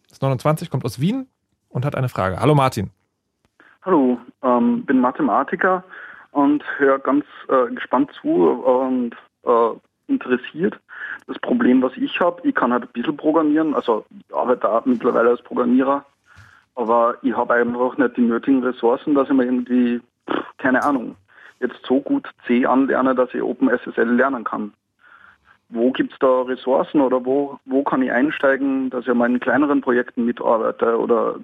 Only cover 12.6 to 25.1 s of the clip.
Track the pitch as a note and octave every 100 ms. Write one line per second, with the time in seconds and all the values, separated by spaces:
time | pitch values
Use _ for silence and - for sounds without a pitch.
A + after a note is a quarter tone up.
12.6 | B2+ B2 B2 A#2+ A#2+ D3 D3+ D#3+ D3+ D3+
13.6 | D#3+ B2 - G#2+ - G2+ - C#2+ A#2+ B2
14.6 | G#2+ A2+ C3 A#2+ A#2+ A#2+ A#2 A#2+ - B2
15.6 | B2 B2+ C3+ C#3+ - _ _ - - _
16.6 | _ - A2 A#2 A#2 A#2+ C3 A2+ A#2+ A#2+
17.6 | A#2+ A#2+ B2+ A#2+ A#2+ - A#2 A#2 C#3 C3+
18.6 | B2 B2 A#2 C3+ - C#3 C3 C3+ B2 B2+
19.6 | B2 B2 A#2+ A#2+ - _ - - - -
20.6 | C3 B2+ C3 C#3 A2 - _ _ - _
21.6 | B2 - - C3 - C#3 - - - B2
22.6 | C3+ B2+ C3+ C3+ C3 B2+ B2 B2 A2+ B2+
23.6 | C3+ B2 - B2 A#2 A#2+ C3 C3 G#2+ A2
24.6 | G#2+ - _ _ _